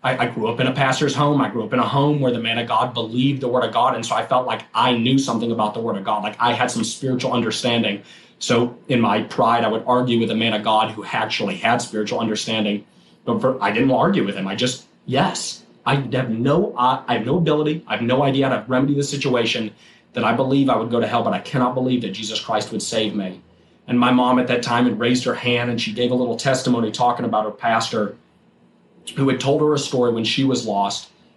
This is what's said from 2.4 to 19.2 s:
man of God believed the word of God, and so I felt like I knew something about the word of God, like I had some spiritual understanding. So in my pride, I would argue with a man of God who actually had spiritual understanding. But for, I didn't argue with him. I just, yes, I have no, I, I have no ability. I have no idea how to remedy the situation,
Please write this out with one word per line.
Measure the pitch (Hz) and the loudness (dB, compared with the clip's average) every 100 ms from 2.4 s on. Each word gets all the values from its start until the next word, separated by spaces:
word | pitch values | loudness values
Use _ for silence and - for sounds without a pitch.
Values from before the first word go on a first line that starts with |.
man | 113 117 | -2 -2
of | 117 | 0
God | 123 127 | 0 0
believed | - 110 120 135 135 | -2 -4 0 2 0
the | 127 | 0
word | 123 | 0
of | 113 | 0
God, | 120 127 | 2 2
and | 123 | 0
so | 110 | -2
I | 107 | -4
felt | - 131 104 | 0 0 0
like | 113 - | -6 -4
I | 113 127 120 | 0 2 2
knew | 120 135 | 4 2
something | 135 113 117 | 2 -2 -2
about | 110 107 | 0 -2
the | 120 | -2
word | 113 101 | -4 -4
of | |
God, | 98 104 | -2 -2
like | 104 - | -2 0
I | 120 | 0
had | - - | 2 0
some | 117 | 0
spiritual | 107 - 135 123 127 | -4 -4 -2 -2 0
understanding. | 120 113 104 123 117 110 101 - - - _ | 0 -2 -2 0 0 0 -4 -10 -20 -20 _
So | - 120 123 - - | 0 2 2 -4 -2
in | 123 | 0
my | 113 107 | 2 0
pride, | 104 - 120 117 | -2 0 2 4
I | 110 | 2
would | 110 117 | -2 0
argue | 123 127 117 | 2 2 2
with | 113 | 2
a | |
man | 107 113 | 0 0
of | 107 | 0
God | 110 110 107 | 2 2 0
who | 107 | -4
actually | 98 120 110 - 104 95 | -6 -4 -4 -2 -4 -2
had | 113 120 | 0 0
spiritual | - 107 104 - | -2 -4 -4 -2
understanding. | 117 107 - 110 104 104 - _ _ _ | -2 -2 -2 -2 -2 -2 -6 _ _ _
But | - 110 | -4 0
for, | 175 - | 0 0
I | 101 | -2
didn't | 107 135 | 2 2
argue | 127 160 196 98 | 2 2 2 0
with | |
him. | 98 95 | -4 -6
I | 98 | -2
just, | 123 - - _ - | -4 -4 -12 _ -4
yes, | 127 190 - - - - - - | 0 0 -2 -10 -12 -18 -8 -2
I | |
have | 143 127 127 113 | -2 0 -4 -2
no, | 113 131 156 - - | -2 2 2 0 0
I, | 127 131 - | 0 0 -2
I | |
have | 120 | -4
no | 113 160 | 0 0
ability. | 160 151 151 151 - | 2 2 0 -2 -4
I | |
have | 107 | -4
no | 117 131 | 0 2
idea | 143 131 135 | 2 2 2
how | 120 | 0
to | 117 | 0
remedy | 127 143 | 0 2
the | 143 | 2
situation, | 139 139 | 0 -2